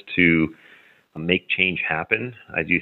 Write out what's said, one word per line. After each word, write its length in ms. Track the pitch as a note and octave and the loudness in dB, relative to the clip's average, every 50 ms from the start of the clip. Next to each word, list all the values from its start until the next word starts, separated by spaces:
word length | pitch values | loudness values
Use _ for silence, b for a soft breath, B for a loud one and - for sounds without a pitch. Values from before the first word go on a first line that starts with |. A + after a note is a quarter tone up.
| - - - | -10 -6 0
to 380 | F#2 F2 E2 E2 D#2+ D#2 D2+ B B B B B B B B B B B B - | 2 4 4 6 4 2 0 B B B B B B B B B B B B -14
make 320 | D#2+ D#2+ F2 F#2 F#2 - | -6 -2 0 0 0 0
change 340 | - - - F#2+ F#2 F2 - - | -4 -2 -2 -2 -2 -2 -4 -4
happen. 480 | - D#2+ D#2+ E2+ - A2+ A2 B2 B2 A#2+ - - - - | -4 -4 -4 -4 -4 -4 -4 -4 -6 -12 -16 -16 -10 -6
I 80 | E2+ | -4
do 180 | D#2 E2+ F2 E2+ | -2 0 -2 -2